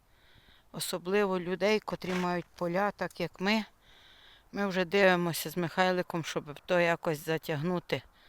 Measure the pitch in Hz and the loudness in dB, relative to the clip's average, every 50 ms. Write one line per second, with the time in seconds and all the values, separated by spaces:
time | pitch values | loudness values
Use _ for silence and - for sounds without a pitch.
0 | _ _ _ _ _ - - - - - - - _ _ - 160 - - 190 170 | _ _ _ _ _ -20 -20 -20 -20 -20 -20 -20 _ _ -10 -8 -6 -6 -6 -6
1 | 170 180 196 208 208 190 185 185 170 175 185 170 185 208 214 214 - - 180 - | -2 0 2 2 2 2 0 0 -2 -2 -2 0 2 2 2 2 0 -4 -8 -6
2 | - 175 185 180 180 175 175 175 160 - _ - 180 175 170 190 208 202 - - | -4 -4 -2 -2 0 0 -2 -2 -4 -6 _ -6 -4 -2 0 0 0 0 -2 -4
3 | 185 165 - - 175 160 - - 185 202 220 220 208 - _ _ _ - - - | -6 -8 -6 -6 -6 -6 -6 -2 0 2 2 2 0 -4 _ _ _ -20 -20 -20
4 | - - - - - - - - _ _ - 196 202 196 175 185 185 160 185 202 | -20 -20 -20 -20 -20 -20 -20 -20 _ _ -6 -4 -2 -2 0 0 0 2 4 6
5 | 196 185 180 175 175 170 151 - - 160 - 180 175 156 - 190 185 185 185 180 | 6 6 6 6 4 0 -2 -4 -6 -6 -4 -4 -4 -2 0 2 2 2 2 0
6 | 175 - - 170 147 - - 160 151 147 139 - - - 180 175 175 170 170 - | -2 -4 -4 -6 -4 -4 -6 -6 -6 -8 -12 -10 -4 0 2 2 4 4 2 0
7 | - 180 156 147 151 160 160 156 - - 160 139 151 180 180 175 - - 156 131 | 0 -2 -4 -2 -2 -4 -4 -4 -2 -4 -4 -2 -2 -2 -2 -2 -4 -4 -4 -6
8 | - - _ _ - | -6 -8 _ _ -20